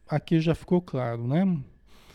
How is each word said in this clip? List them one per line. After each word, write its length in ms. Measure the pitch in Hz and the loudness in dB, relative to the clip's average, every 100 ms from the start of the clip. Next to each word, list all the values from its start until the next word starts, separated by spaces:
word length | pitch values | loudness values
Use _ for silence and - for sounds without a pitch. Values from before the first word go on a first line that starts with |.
| - | -6
aqui 320 | 147 - 165 | -4 0 2
já 160 | 160 151 | 2 -2
ficou 260 | - 180 | 0 0
claro, 460 | 180 135 120 117 120 | 0 -4 -4 -4 0
né? 320 | 151 190 165 131 - - - - | 2 2 0 -6 -18 -20 -20 -20